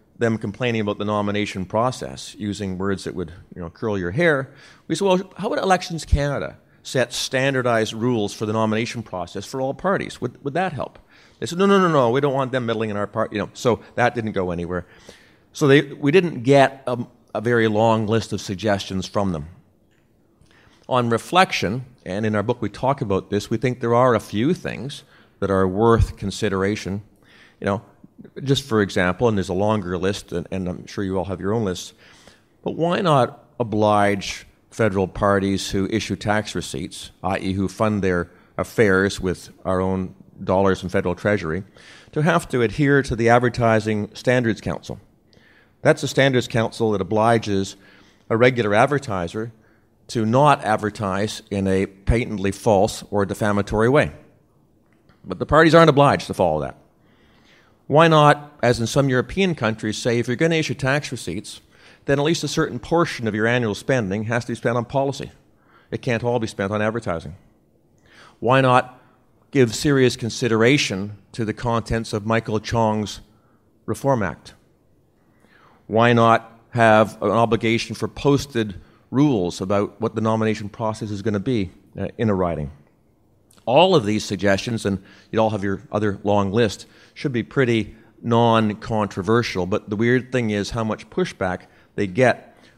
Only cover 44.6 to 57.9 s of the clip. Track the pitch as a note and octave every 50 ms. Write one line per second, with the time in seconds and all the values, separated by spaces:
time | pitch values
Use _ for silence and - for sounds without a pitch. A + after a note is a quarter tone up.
44.6 | - F#2+ D#2+ - - - - - - _ _ _ _ _ _ _ _ _ _ _
45.6 | _ _ _ _ - C#3+ D#3 - D3+ C3 - C#3+ C3+ C#3 B2+ B2 A2+ - - A2+
46.6 | A2 - - - A#2 A2 G#2 F#2+ F#2 E2+ A2 G#2+ A2 A#2 A#2 A2+ A2 G#2+ G2+ G2
47.6 | G2 - - - - - _ _ _ _ _ _ _ - A2+ A2 A#2+ C3 C3 A#2+
48.6 | G#2 G#2 G#2 G#2+ C3 C#3+ D3 C3+ - A#2 G2 F#2 F2 F2 - A2 A2 A#2+ - _
49.6 | _ _ _ _ _ _ _ _ _ - - A#2+ G#2+ A2 A#2+ C3 D3 D3 C3+ -
50.6 | D#2+ G2+ A2 F2+ G#2 G#2 - - G#2+ F#2+ F#2 G2 G#2+ G#2+ - - - - G2+ G2
51.6 | G2 F#2+ F#2+ F#2+ G2 - - - - - A#2+ A#2 B2 - G#2+ F#2+ F#2+ G2 F#2+ -
52.6 | - A#2+ G#2 F#2+ G#2 A2+ - - - - G2 G2+ G2 F#2+ G2+ - A2 G#2 G2+ G2+
53.6 | G2+ - A2 G#2 A2 B2 C#3 D3+ G#2 D2 - - - _ _ _ _ _ _ _
54.6 | _ _ _ _ _ _ _ _ _ _ _ _ - F#2 F#2 E2+ B2 - C#3+ D#3
55.6 | E3 D#3+ C#3+ E3 E3 D#3 C3+ C#3+ C#3+ C3+ G2+ F2 - - G#2 - F#2+ E2 D#2 D2+
56.6 | C#2 B1+ - _ _ _ _ _ _ _ _ _ _ _ _ _ _ _ _ _
57.6 | _ _ _ _ _ -